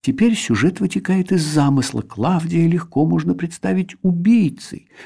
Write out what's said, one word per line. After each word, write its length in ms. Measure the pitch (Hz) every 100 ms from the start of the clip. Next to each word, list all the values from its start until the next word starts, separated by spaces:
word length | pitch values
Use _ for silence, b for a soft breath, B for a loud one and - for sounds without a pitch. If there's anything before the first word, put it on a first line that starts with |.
Теперь 340 | - 131 233 220
сюжет 440 | - 110 147 180
вытекает 520 | 190 - - 185 185
из 120 | 185
замысла. 580 | 151 151 143 139 127 117
Клавдия 640 | - - 127 180 165 170 165
легко 380 | - - 131 160
можно 300 | 170 160 180
представить 600 | 170 - 185 185 185 -
убийцей, 880 | 190 175 185 233 170 135 - - _ B